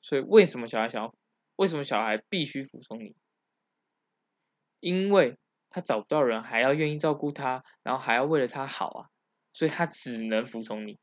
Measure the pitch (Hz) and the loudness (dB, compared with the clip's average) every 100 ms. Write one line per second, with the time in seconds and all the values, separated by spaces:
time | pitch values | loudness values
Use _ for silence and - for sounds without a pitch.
0 | - 143 131 214 180 123 117 117 113 113 | -2 -2 8 8 8 2 -4 -2 -2 -2
1 | 113 _ _ _ _ - 190 156 139 110 | -8 _ _ _ _ 0 0 0 -2 -2
2 | 110 110 - 190 143 139 135 123 127 113 | 0 -2 -4 -4 -4 -6 -10 -16 -16 -14
3 | 110 - _ _ _ _ _ _ _ _ | -14 -20 _ _ _ _ _ _ _ _
4 | _ _ _ _ _ _ _ _ 165 180 | _ _ _ _ _ _ _ _ -2 0
5 | 196 202 135 - _ _ _ - - 110 | 4 4 4 0 _ _ _ -12 -4 -4
6 | 104 151 131 110 113 113 127 151 151 151 | 0 2 2 0 -2 0 2 2 0 0
7 | 160 147 147 143 139 131 - _ - 131 | -2 0 -4 -4 -6 -6 -10 _ -6 -4
8 | 127 117 143 156 123 135 139 - - - | 2 2 4 2 0 -4 -10 -6 -6 -8
9 | - _ _ _ _ - 160 151 170 - | -16 _ _ _ _ -2 -2 0 -4 -4
10 | 131 117 113 110 120 113 113 110 107 104 | -8 -6 -2 -2 -2 -10 -10 -10 -10 -16